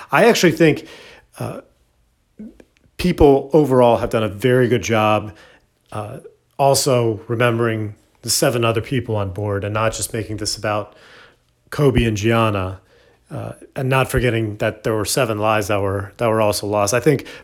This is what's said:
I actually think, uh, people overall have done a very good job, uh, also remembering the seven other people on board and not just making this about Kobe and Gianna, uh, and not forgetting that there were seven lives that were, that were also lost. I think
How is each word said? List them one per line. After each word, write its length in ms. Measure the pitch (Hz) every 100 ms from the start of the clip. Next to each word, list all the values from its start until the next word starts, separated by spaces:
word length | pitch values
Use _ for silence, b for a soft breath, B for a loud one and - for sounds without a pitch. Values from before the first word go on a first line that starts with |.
| B
I 160 | 143 226
actually 240 | 226 175
think, 340 | - 165 - B B B B B -
uh, 220 | 120 - - _ _ _ _ _ _ - 214 - - _ _ -
people 540 | 175 170 151 139 139
overall 460 | 156 139 127 120 107
have 120 | 117
done 120 | 117
a 60 | 110
very 400 | 101 127 127 123
good 140 | 120
job, 540 | - 110 107 107 104 b b b b _ _
uh, 300 | 107 104 131 - _ _ -
also 600 | 139 135 143 123 117 104 -
remembering 720 | 117 123 117 117 110 104 104 _ _
the 80 | 113
seven 340 | - 147 123
other 160 | 117 113
people 360 | - 131 117 107
on 140 | 98
board 340 | 95 104 101
and 100 | 101
not 180 | 107 110
just 220 | 110 101
making 240 | 113 104 107
this 180 | 101 107
about 400 | 107 104 101 b b b b b b _ _
Kobe 360 | - 147 117
and 120 | 117 104
Gianna, 640 | 110 113 110 101 92 95 b b b b _
uh, 220 | 127 113 - - -
and 140 | 131
not 200 | 131 131
forgetting 460 | 127 123 113 110 104
that 240 | 113 107
there 120 | 123
were 100 | 110
seven 340 | 101 147 120 107
lives 300 | 107 107 98
that 140 | 104
were, 320 | 101 98 101 -
that 120 | 117
were 120 | 110
also 260 | 107 104 101
lost. 280 | 104 101
I 60 | 123
think 260 | 156 135 B B